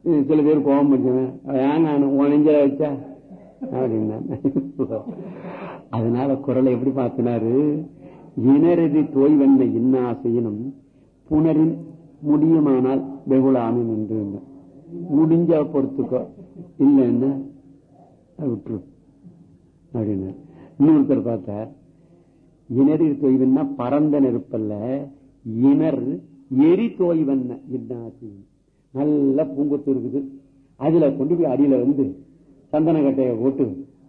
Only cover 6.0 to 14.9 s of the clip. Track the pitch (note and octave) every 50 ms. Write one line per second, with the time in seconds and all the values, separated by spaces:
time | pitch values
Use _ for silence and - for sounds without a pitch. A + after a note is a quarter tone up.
6 | A2+ A#2 A#2+ B2 C3+ C#3 C3+ C3+ - C3+ A#2+ C3 C3 C3 B2 A#2 B2+ C#3 B2+ C#3
7 | B2 A#2+ - C3 A#2 A#2+ A#2+ A2+ A2 A#2 A#2+ C3+ D3+ D3 D3 D#3+ D#3+ - - -
8 | - - - - - - - B2+ A2+ C3 C#3 D3+ D#3+ E3+ F3 E3+ E3 D3+ C#3+ D3+
9 | C#3+ - - C3+ C3+ D3 D3+ C#3+ C#3 C3+ C3+ C3 B2 A2+ G#2+ A2+ A#2+ C3 C3 B2+
10 | B2 A#2+ A2 - - A#2+ A#2 B2 A#2 G#2+ G#2 G#2+ A#2+ C#3 C3+ - _ _ _ _
11 | _ _ _ _ _ - D#3 D3+ D#3+ D#3+ D3+ C#3 D#3+ E3 - - - - - -
12 | - - - - D3 D3 D3 D3 D#3 D#3+ E3 D#3 D3 C#3 C3 B2+ B2+ C3 C3+ C3+
13 | - - - - - - C3 C3+ C3 C3+ C3 B2 A#2 A2+ A#2 A#2+ A#2 A2+ A2 G#2+
14 | G#2+ G2+ A2 G#2+ G#2 G2+ G2 G2+ - - - - - - - - - E3